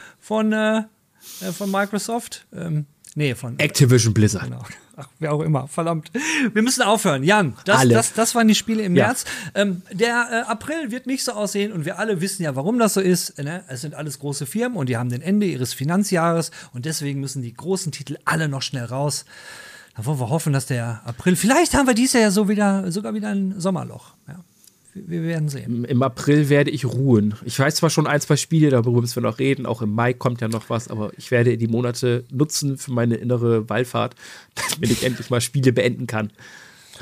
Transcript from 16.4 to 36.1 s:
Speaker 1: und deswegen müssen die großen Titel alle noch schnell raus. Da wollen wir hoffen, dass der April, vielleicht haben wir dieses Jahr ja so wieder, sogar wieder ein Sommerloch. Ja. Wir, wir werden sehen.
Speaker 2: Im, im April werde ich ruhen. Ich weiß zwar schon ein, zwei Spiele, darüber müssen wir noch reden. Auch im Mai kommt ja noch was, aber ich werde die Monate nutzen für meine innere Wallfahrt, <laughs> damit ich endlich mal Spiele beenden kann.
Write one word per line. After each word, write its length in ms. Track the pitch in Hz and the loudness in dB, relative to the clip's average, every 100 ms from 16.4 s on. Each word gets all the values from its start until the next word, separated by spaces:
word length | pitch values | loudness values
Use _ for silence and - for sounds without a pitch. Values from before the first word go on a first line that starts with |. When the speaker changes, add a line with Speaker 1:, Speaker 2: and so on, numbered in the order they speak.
| 156 - - | -2 -8 -14
Speaker 1:
und 120 | 123 | -10
deswegen 340 | 156 156 143 139 | -6 -6 -4 -4
müssen 240 | 135 135 | -6 -6
die 120 | 117 | -10
großen 360 | 117 160 190 156 | -10 -4 -4 -4
Titel 280 | - 135 147 | -8 -10 -8
alle 240 | - 160 151 | -2 -2 -2
noch 140 | 135 | -4
schnell 220 | - 131 | -6 -8
raus. 400 | 117 131 147 143 - - - - - - - - | -6 -4 -2 -4 -10 -20 -20 -20 -20 -20 -18 -8
Da 100 | 110 | -4
wollen 140 | 139 | -2
wir 100 | 117 | 0
hoffen, 220 | 160 156 | -2 0
dass 140 | 139 - | -2 -2
der 360 | 123 117 110 | -4 -4 -8
April, 300 | 120 - 180 | -10 -2 0
vielleicht 400 | 180 202 285 339 | 2 4 4 4
haben 140 | 262 262 | 4 4
wir 60 | |
dieses 180 | 226 262 | 4 4
Jahr 100 | 240 | 4
ja 80 | 214 | 4
so 180 | 190 202 | 4 2
wieder, 440 | 208 202 196 190 | 2 2 2 -2
sogar 220 | 185 220 | -4 -6
wieder 160 | 214 208 | -6 -4
ein 300 | 196 190 190 | -2 -2 -2
Sommerloch. 540 | 180 175 123 - - _ - | -2 -2 -6 -14 -20 _ -20
Ja. 160 | 185 - _ - _ _ | -20 -20 _ -20 _ _
Wir, 160 | 196 165 | -18 -8
wir 140 | 170 | -6
werden 240 | 165 165 151 | -4 -2 -4
sehen. 160 | 139 | -4
Speaker 2:
Im, 200 | - 120 | -6 -6
im 180 | 120 123 | 0 2
April 440 | 131 - - 147 143 | 0 0 2 4 6
werde 220 | 143 143 | 4 2
ich 140 | 127 | 0
ruhen. 500 | 123 120 135 110 104 110 | -4 0 4 4 4 -2
Ich 140 | 120 127 | -6 0
weiß 180 | 139 - | 0 2
zwar 140 | 160 | 2
schon 160 | 160 147 | 2 2
ein, 140 | 147 | 0
zwei 160 | - 143 | 2 0
Spiele, 340 | - 160 151 | 2 4 6
darüber 300 | 123 120 120 | 4 4 2
müssen 160 | 120 123 | 2 -2
wir 60 | |
noch 180 | 113 110 | -2 0
reden. 260 | 135 127 120 | 0 0 -2
Auch 160 | 110 | -4
im 100 | 107 | -2
Mai 200 | 110 120 | 0 0
kommt 280 | 123 131 120 | 0 -2 -2
ja 60 | 110 | -4
noch 240 | 113 - | -4 -4
was, 160 | 117 - | -6 -4
aber 240 | 110 104 - | -8 -8 -8
ich 160 | - | -2
werde 260 | 120 120 113 | 2 4 2
die 80 | 113 | 0
Monate 580 | 113 123 120 123 120 123 | 0 -2 -2 0 0 -4
nutzen 480 | 127 151 - 143 135 | -2 -2 0 -4 -4
für 140 | - | -4
meine 240 | 120 120 113 | 0 2 0
innere 520 | 120 120 117 113 113 | 0 0 2 2 0
Wallfahrt, 460 | 107 123 117 117 - - - - | -2 -2 -2 -4 -6 -20 -20 -16
<laughs> 240 | - - | -10 -6
damit 160 | 151 120 | -2 0
ich 120 | 117 | 0
endlich 260 | 127 120 - | 0 -4 -2
mal 100 | 120 | -2
Spiele 320 | - 143 131 | 0 2 2
beenden 340 | 123 110 - | 4 2 0
kann. 240 | 123 | -6